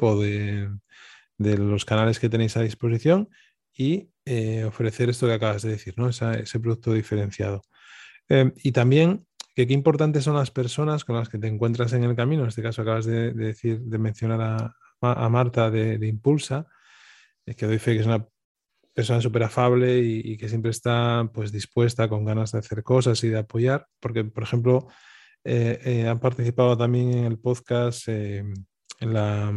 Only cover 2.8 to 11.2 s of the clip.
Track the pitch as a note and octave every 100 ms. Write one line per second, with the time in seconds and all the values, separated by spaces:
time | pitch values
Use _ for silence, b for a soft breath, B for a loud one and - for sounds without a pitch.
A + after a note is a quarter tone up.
2.8 | A#2+ A2+ D3+ F#3+ G#3 b b b _ -
3.8 | C3+ F#3 - _ C3+ A#2 A2 A2 A2 -
4.8 | A2+ - A#2+ A#2+ B2 A2 A2 G#2 A2 G#2+
5.8 | - A2+ B2 A#2+ A2+ A2+ A2 A#2+ A#2 A2+
6.8 | A#2 A2 G#2+ G#2 G2+ - G2+ G2+ - B
7.8 | B B B B - C#3 C3 - C#3 B2
8.8 | B2 C#3+ E3 G3 - - - - B2 C#3
9.8 | D#3+ D3 D3+ D3 C3+ D3 C3 C3 A#2+ -
10.8 | D3+ D3+ - A#2